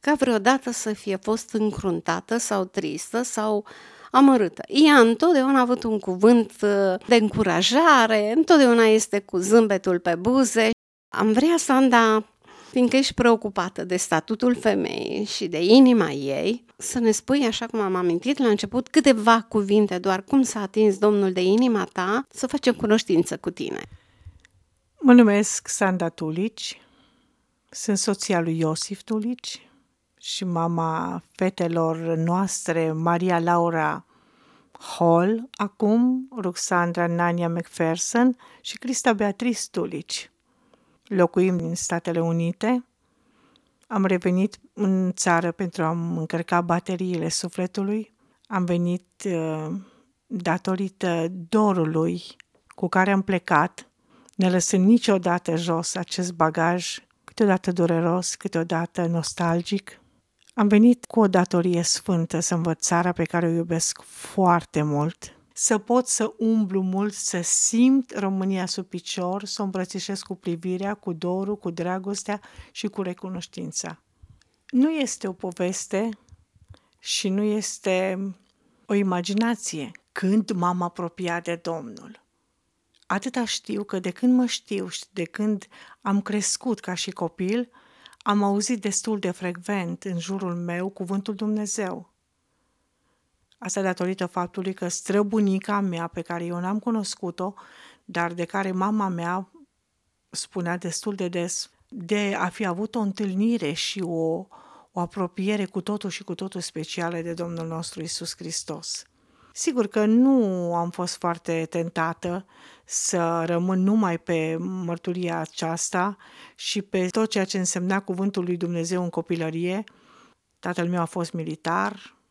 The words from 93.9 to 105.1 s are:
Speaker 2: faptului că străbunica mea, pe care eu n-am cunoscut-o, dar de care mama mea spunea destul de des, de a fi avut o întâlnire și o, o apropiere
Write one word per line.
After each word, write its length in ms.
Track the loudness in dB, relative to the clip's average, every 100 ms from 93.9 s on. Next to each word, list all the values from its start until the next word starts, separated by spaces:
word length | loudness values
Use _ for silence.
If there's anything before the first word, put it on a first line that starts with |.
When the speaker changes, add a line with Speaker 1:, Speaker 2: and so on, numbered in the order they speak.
| -2 -4 -4 -6
Speaker 2:
faptului 480 | -4 -6 -6 -8
că 140 | -6 -6
străbunica 920 | -8 -2 -2 0 0 0 0 -2 -4
mea, 260 | -2 -4 -8
pe 140 | -8
care 240 | -8 -8
eu 160 | -6 -6
n-am 180 | -4 -4
cunoscut-o, 760 | -4 -4 -4 -8 -10 -6 -8 -10 -20 -20 -20 _
dar 280 | -10 -4 -4
de 120 | -4
care 280 | -6 -4 -4
mama 360 | -2 -2 -2 -4
mea 420 | -4 -4 -6 -8 _ _ _ _ _ _ _ _
spunea 460 | -14 -10 -6 -6 -4
destul 380 | -6 -8 -8
de 140 | -6 -6
des, 420 | -4 -6 -6 -10 _ _
de 480 | -14 -4 -2 -2 -2
a 100 | -4
fi 180 | -4 -6
avut 280 | -4 -6
o 40 | -4
întâlnire 760 | -4 -4 -4 -2 0 0 -4
și 280 | -4 -6 -6
o, 460 | -6 -4 -2 -4 -8 -20 -20 -20 _
o 80 | -8
apropiere 640 | -8